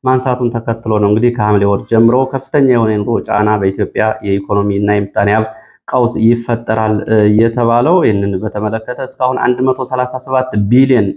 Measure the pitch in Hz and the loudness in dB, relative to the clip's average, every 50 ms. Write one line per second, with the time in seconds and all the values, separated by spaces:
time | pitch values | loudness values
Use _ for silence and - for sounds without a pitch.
0 | - 131 131 127 - 135 123 127 123 117 117 113 113 117 113 113 - 110 110 104 | -2 0 0 0 0 -2 -2 -2 -2 -4 -4 -4 -4 -4 -6 -4 -4 -2 0 2
1 | 104 101 107 110 120 117 120 117 107 104 104 98 101 101 101 98 113 - 113 113 | 2 2 2 2 2 2 2 0 0 2 2 2 2 2 0 0 -2 0 2 2
2 | 117 117 120 131 135 131 131 131 - - - 143 135 131 123 117 113 107 107 104 | 4 4 4 2 0 -2 -4 -8 -6 -4 0 0 2 2 2 2 2 2 0 0
3 | 101 127 117 98 - 110 107 104 104 110 107 104 98 98 98 101 101 - - - | -2 -2 -2 -2 -2 -2 0 0 2 2 0 0 0 -2 0 -2 -4 -4 -2 -2
4 | 110 110 107 - 107 101 98 98 98 - 104 101 101 101 98 101 104 104 104 104 | -2 -2 -2 -4 -2 -2 -2 -2 -2 -2 -2 0 0 0 0 0 0 0 0 0
5 | 101 98 - 104 101 101 104 110 110 - - - - - _ _ _ - - 127 | -2 -2 -2 -2 0 2 2 0 -2 -4 -8 -14 -20 -20 _ _ _ -4 -2 0
6 | 120 120 - - 113 113 120 117 - - 117 117 - - 110 110 110 107 107 104 | 0 0 0 2 2 2 2 2 0 -4 -4 -4 -2 -2 -2 0 0 0 -2 -2
7 | - - 110 107 104 104 104 107 117 117 113 127 117 117 117 120 127 156 180 180 | 0 0 2 4 4 4 4 4 2 2 0 0 0 2 2 2 2 2 2 2
8 | 156 117 104 101 101 101 98 95 107 104 - 104 107 104 113 110 - - 123 139 | 2 2 0 0 -2 -2 -2 -4 -4 -6 -6 -4 -4 -4 -4 -6 -6 -8 -8 -8
9 | 131 127 - - 131 127 131 127 131 127 123 123 131 131 127 - 127 123 131 127 | -10 -10 -4 -4 -2 -2 0 0 0 0 0 0 0 -2 -2 -2 -4 -4 -4 -4
10 | 127 131 131 127 - 135 131 127 127 - 104 104 101 101 120 127 135 131 131 117 | -4 -4 -6 -10 -6 -2 -2 -2 -2 -2 -2 -2 0 4 4 4 4 4 4 2
11 | 104 95 - | 2 0 -4